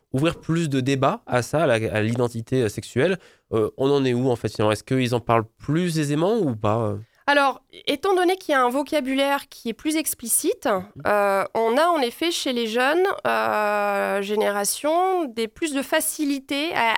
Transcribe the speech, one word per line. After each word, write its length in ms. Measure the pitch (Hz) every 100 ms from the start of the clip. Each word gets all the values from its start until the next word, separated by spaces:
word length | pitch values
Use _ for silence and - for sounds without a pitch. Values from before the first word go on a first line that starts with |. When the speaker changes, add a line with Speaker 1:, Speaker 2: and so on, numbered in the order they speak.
| _
Speaker 1:
ouvrir 260 | 131 160 160
plus 300 | - 165 165
de 100 | 135
débats 440 | 127 139 131 220 -
à 160 | 123
ça, 220 | 113 151
à 20 | 160
la, 80 | 113 110
à 100 | 107
l'identité, 600 | 107 117 120 117 113 131
euh, 80 | 110
sexuelle. 480 | - - 117 156 190 - _ -
Euh, 200 | 110 107 -
on 120 | 135
en 160 | 143 135
est 80 |
où, 160 | 123 127
en 60 | 120
fait, 140 | 110
finalement ? 240 | - 107
Est-ce 100 | 107
qu'ils 320 | - 131 123 120
en 60 |
parlent 260 | - 117 110 _
plus 400 | - 156 180 160
aisément 400 | 143 147 170 233
ou 180 | 160 110
pas, 220 | 104 110
euh ? 200 | 110 101 110 _ -
Speaker 2:
Alors, 320 | 285 277 240 _ - -
étant 280 | 277 381 370
donné 220 | 349 381
qu'il 160 | -
y 20 | 277
a 80 |
un 60 | 247
vocabulaire 800 | 254 285 302 254 269 277 277 -
qui 180 | - 233
est 60 |
plus 240 | 220 302 311
explicite, 680 | 302 - 226 - 302 494 277
Speaker 1:
Mhm. 180 | 196 185 - 165
Speaker 2:
euh, 360 | 208 202 196 - -
on 200 | 226 240
a 120 | 330
en 120 | 330
effet 320 | 247 - 330
chez 220 | 339 294
les 140 | 247 226
jeunes, 360 | 226 254 330 381 - -
euh, 960 | 226 226 214 208 208 208 202 196 196
générations, 1040 | 196 214 202 202 202 - 294 330 370 370 302
des 240 | 220 226
plus 240 | - 330
de 80 | 277
facilité 920 | 262 320 311 - 294 277 269 285 311
à 200 | - 226